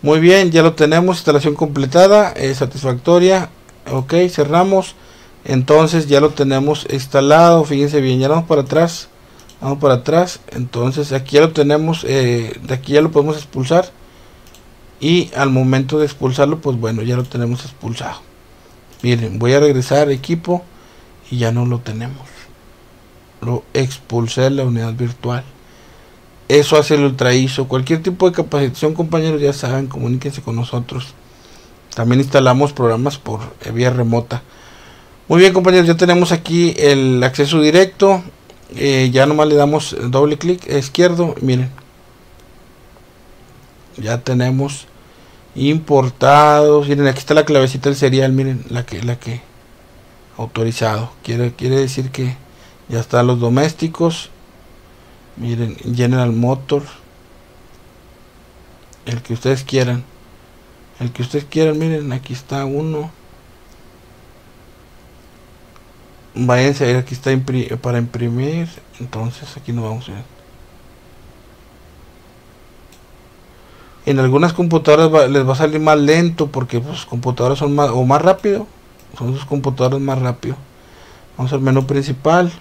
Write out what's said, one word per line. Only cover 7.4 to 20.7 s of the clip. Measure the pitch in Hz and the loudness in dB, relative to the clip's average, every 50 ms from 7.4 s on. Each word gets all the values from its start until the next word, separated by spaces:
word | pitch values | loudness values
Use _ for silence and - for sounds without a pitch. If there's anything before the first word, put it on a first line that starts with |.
| 170 170 170 170 156 | 8 8 6 4 4
fíjense | 143 151 139 143 143 147 147 | 2 0 0 0 0 0 0
bien, | 135 131 127 127 | 2 2 0 2
ya | 131 135 | 2 2
vamos | 151 165 165 | 0 0 0
para | - 165 147 135 | 0 0 0 0
atrás. | 135 143 151 165 170 165 - - - _ - - - - - - - - - | 0 2 2 2 0 -2 -8 -16 -18 _ -20 -20 -20 -20 -20 -20 -20 -20 -10
Vamos | - 135 139 143 | -6 -6 -6 0
para | 139 143 131 | 2 2 2
atrás, | 123 - - 156 165 175 175 - - - - - | 2 0 0 2 2 2 0 -4 -14 -18 -16 -10
entonces | - 123 123 - 120 120 127 131 151 147 143 135 | -10 -10 -8 -6 -4 -4 -4 -2 -4 -6 -4 -4
aquí | 131 131 135 - | -6 -6 2 4
ya | 143 156 | 4 4
lo | 165 | 4
tenemos, | 160 156 147 143 147 151 156 160 165 160 - - | 2 0 0 2 2 0 0 -2 -4 -4 -4 -2
eh, | 131 135 131 123 120 120 117 110 - - - | -2 0 0 0 0 -2 -4 -6 -10 -14 -8
de | - 127 | -8 -8
aquí | 127 131 - 139 | -8 -6 2 2
ya | 147 151 | 2 2
lo | 165 | 4
podemos | 160 156 143 151 151 | 2 0 0 0 -2
expulsar. | 151 147 - - 139 131 127 165 170 185 - - - - - - - - - - - - - - - - - - - - - - - | -6 -8 -12 -8 -6 -2 0 2 0 0 0 -8 -20 -20 -20 -20 -20 -20 -20 -20 -20 -20 -20 -20 -20 -20 -20 -20 -20 -20 -20 -18 -8
Y | - 147 170 180 170 165 - | -2 0 0 0 0 -2 -4
al | - 139 139 | -2 -2 0
momento | 131 131 131 131 131 135 135 131 147 151 | 2 2 2 2 2 0 -2 -2 0 0
de | 151 | -2
expulsarlo, | 143 143 - - 135 131 131 143 143 156 156 | -2 -4 -4 -4 -4 0 2 0 0 0 -4
pues | 160 147 127 117 | -4 -4 -4 -4
bueno, | 113 113 113 113 110 | -4 -4 -4 -4 -4
ya | 120 123 | -4 -4
lo | 123 127 | -4 -4
tenemos | 127 - 123 120 117 120 123 - | -6 -6 -6 -4 -4 -4 -6 -8
expulsado. | 135 - - - 110 117 - - - - - - - - _ - - - - _ - - - - _ - - - | -14 -18 -14 -10 -10 -10 -10 -10 -12 -14 -14 -18 -20 -20 _ -20 -20 -20 -20 _ -20 -20 -20 -20 _ -20 -8 -2
Miren, | 123 123 117 117 107 98 107 | -2 -2 -2 -2 -4 -6 -4
voy | 113 120 131 | 0 2 2
a | 143 | 4
regresar | 147 151 139 131 131 - 139 139 151 147 | 4 4 2 2 0 0 0 0 2 0
equipo | 139 131 135 - 170 165 165 175 175 175 175 - | 0 -4 -4 -6 -6 -6 -2 -4 -4 -4 -4 -10